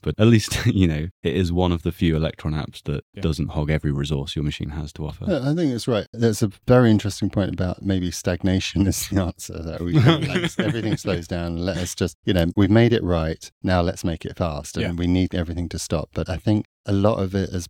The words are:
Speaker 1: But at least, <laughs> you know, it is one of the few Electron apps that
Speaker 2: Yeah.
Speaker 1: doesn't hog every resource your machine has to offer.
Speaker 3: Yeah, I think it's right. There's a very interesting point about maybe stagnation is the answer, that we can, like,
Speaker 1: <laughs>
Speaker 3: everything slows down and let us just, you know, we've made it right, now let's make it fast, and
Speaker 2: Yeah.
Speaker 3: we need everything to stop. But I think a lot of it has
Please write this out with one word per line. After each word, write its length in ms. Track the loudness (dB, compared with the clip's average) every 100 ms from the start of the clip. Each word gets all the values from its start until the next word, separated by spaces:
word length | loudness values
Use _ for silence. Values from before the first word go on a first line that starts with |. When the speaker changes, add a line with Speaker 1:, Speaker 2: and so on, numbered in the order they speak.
Speaker 1:
But 100 | -4 4
at 80 | 6
least, 360 | 6 4 -2 0
<laughs> 0 |
you 200 | 4 4
know, 220 | 2 -6 _
it 120 | -4
is 160 | 0 0
one 220 | 2 2
of 100 | 0
the 80 | -4
few 240 | 0 0
Electron 380 | 2 -2 -4 -6
apps 280 | -6 -6 -12
that 180 | -8 -8 -10
Speaker 2:
Yeah. 80 | -4
Speaker 1:
doesn't 260 | -4 -2 -4
hog 220 | -4 -2
every 200 | -2 -2
resource 460 | -4 -4 -4 -4 -6
your 80 |
machine 240 | -6 -6 -8
has 220 | -8 -10
to 140 | -10 -12
offer. 180 | -8 -4
Speaker 3:
Yeah, 240 | -2 -2
I 40 |
think 180 | -2 -2
it's 140 | -2 -2
right. 180 | -2 -2
There's 300 | 0 0 2
a 80 | -2 -4 4
very 220 | 6 8
interesting 400 | 4 2 -4 -4
point 220 | -2 -2
about 280 | -2 -4 -4
maybe 280 | -2 -2 -2
stagnation 760 | -4 -4 -2 2 0 0 0 2
is 220 | 0 -2
the 140 | -2
answer, 380 | -2 -6 -12 -10
that 180 | -10 -6
we 140 | 0
can, 340 | 4 6 4 0
like, 240 | -2 -4
Speaker 1:
<laughs> 40 | -2
Speaker 3:
everything 360 | -2 -2 -2 -4
slows 280 | -2 -4 -2
down 200 | -6 -4
and 180 | -2
let 140 | -2 -2
us 160 | -6
just, 220 | -2 -4 -2
you 100 | 0
know, 120 | 2 2
we've 160 | 4 6
made 220 | 6 6
it 100 | 4
right, 480 | 2 0 0 -6 -12 _
now 180 | 0 2
let's 240 | 2 -2
make 200 | -4 -4
it 120 | -8 -4
fast, 400 | -4 -4 -8 -6
and 60 |
Speaker 2:
Yeah. 80 | -4
Speaker 3:
we 140 | -2 2
need 280 | 2 2
everything 340 | -2 -4 -6 -6
to 80 | -8
stop. 320 | -4 -4 -4
But 140 | -6 -6
I 80 | -4
think 300 | 0 0 0 _ -2
a 60 |
lot 240 | 2 2 0
of 160 | -2
it 160 | -2 -2
has 160 | -4 -8